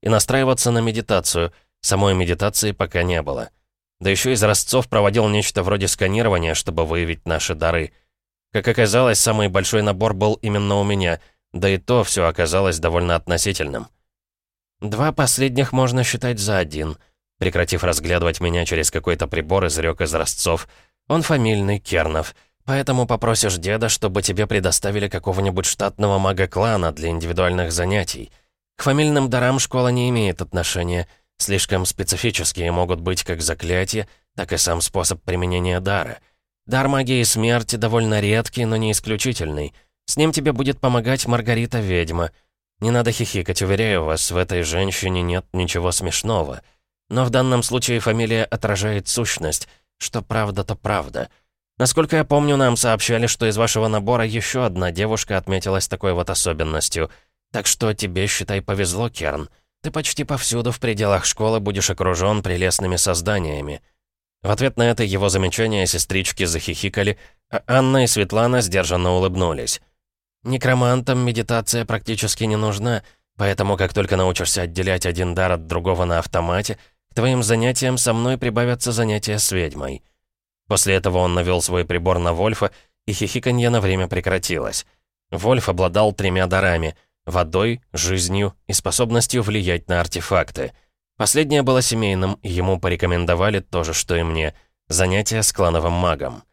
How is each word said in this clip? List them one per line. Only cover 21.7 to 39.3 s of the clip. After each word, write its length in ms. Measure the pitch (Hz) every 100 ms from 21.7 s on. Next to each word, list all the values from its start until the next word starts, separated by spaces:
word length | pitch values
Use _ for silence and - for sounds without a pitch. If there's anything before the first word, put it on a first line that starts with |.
| 101
Кернов, 560 | - 85 80 78 78 - _ _ -
поэтому 420 | 135 135 127 120
попросишь 500 | 113 113 110 107 92
деда, 320 | 90 110 113
чтобы 320 | - 107 95
тебе 240 | 95 95 104
предоставили 600 | 104 90 - 104 104 101
какого-нибудь 580 | 92 - 92 98 92 92
штатного 540 | - 98 - 104 98
мага 280 | 95 95 95
клана 440 | 92 113 107 82
для 180 | 76 82
индивидуальных 600 | 82 82 87 90 90 85
занятий. 600 | 82 87 101 90 65 53 _ _ _ _ -
К 80 |
фамильным 460 | - 139 151 147 135
дарам 280 | 123 123 131
школа 300 | - 127 123
не 220 | 123 123
имеет 320 | 120 101 87
отношения. 680 | 90 90 87 92 87 87 85 _ _ -
Слишком 460 | - 98 - 92 92
специфические 840 | - 95 95 120 92 85 - 85
могут 280 | 87 90 87
быть 240 | 87 90
как 180 | - 82
заклятия, 680 | 80 82 85 90 95 110 - _ _ -
так 180 | 87
и 40 | 87
сам 240 | - 85
способ 400 | - 95 82 90
применения 560 | - 90 90 90 90 90
дара. 400 | 92 98 78 - _ _ _ _ -
Дар 220 | 127 135
магии 340 | 135 131 127
смерти 540 | 113 113 113 120 110 110
довольно 420 | 113 117 113 107
редкий, 460 | 101 110 120 - 113
но 100 | 110
не 160 | 110
исключительный. 840 | 104 - 107 131